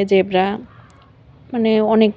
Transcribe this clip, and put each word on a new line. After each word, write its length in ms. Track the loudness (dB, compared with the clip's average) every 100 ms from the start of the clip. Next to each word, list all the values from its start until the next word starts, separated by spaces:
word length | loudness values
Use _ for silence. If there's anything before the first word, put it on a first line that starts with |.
জেব্রা, 420 | 0 0 2 0 -2 -6 -12 -20 -20 -20 -20 -20 -20 -20 -10
মানে 220 | -4 0 0 2
অনেক 160 | 2 2